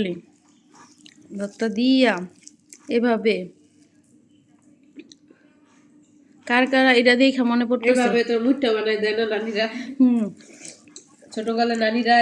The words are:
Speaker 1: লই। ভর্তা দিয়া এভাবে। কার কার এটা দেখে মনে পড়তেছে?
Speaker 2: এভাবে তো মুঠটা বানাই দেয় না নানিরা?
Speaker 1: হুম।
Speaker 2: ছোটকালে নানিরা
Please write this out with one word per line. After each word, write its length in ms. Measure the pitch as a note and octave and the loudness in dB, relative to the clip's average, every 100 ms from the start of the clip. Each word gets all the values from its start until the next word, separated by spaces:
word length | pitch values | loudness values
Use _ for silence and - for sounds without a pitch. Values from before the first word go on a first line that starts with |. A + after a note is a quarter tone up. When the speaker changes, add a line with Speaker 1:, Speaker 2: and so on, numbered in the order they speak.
| F#3+ | -2
Speaker 1:
লই। 100 | E3+ - _ _ _ _ - - _ - _ - G3+ | -6 -14 _ _ _ _ -20 -20 _ -20 _ -16 -10
ভর্তা 280 | G3+ - A3+ | -10 -6 -6
দিয়া 440 | G#3 B3 C4 B3 F#3 F3+ _ - _ _ - - | 0 2 2 2 -2 -8 _ -20 _ _ -20 -4
এভাবে। 460 | A#3 A#3+ A3+ G#3 F#3 F3 _ _ _ _ _ _ _ _ _ _ _ _ _ _ - - - _ _ _ _ _ _ _ _ _ _ _ _ - | -2 0 0 0 -2 -6 _ _ _ _ _ _ _ _ _ _ _ _ _ _ -20 -20 -20 _ _ _ _ _ _ _ _ _ _ _ _ -4
কার 160 | B3 C4 | 0 2
কার 140 | C4 C4 A#3+ | 2 4 4
এটা 120 | B3 B3 | 4 4
দেখে 280 | C4+ C4 A#3 | 4 2 0
মনে 140 | A#3+ A#3+ | 0 0
পড়তেছে? 360 | B3 A#3 B3+ | -2 0 2
Speaker 2:
এভাবে 200 | A#3+ A#3 | 2 0
তো 100 | A#3 A#3 A#3+ | 0 0 0
মুঠটা 240 | C4+ A#3+ G#3+ | 0 0 0
বানাই 220 | G#3+ G#3 | -2 -2
দেয় 180 | G#3+ G#3+ | -2 -2
না 80 | A3+ | -2
নানিরা? 320 | G#3 A3+ G#3 A3+ B3 - C4 | -4 -4 -4 -4 -6 -8 0
Speaker 1:
হুম। 260 | B3+ A#3 G3+ D#3+ - - - - - - _ _ - - | 2 2 -4 -8 -20 -20 -20 -20 -20 -20 _ _ -14 -10
Speaker 2:
ছোটকালে 400 | A3 A3+ A#3 A3+ | -4 -2 -2 0
নানিরা 400 | A3 A#3 A#3 A#3+ | 0 0 2 4